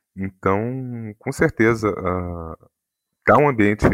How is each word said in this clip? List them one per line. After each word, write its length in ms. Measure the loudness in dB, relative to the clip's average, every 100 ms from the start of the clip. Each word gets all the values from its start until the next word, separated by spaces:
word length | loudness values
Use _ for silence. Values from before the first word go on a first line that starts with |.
| _ -12
Então, 960 | -12 -4 -2 0 -2 -8 -10 -10 -12 -10
com 140 | -8
certeza, 560 | -2 -2 2 2 2 0
a, 680 | -2 -2 -4 -4 -8 -12 -14 _ _ _ _ _ _ 4
dá 100 | 4
um 120 | 4
ambiente 400 | 4 2 2 0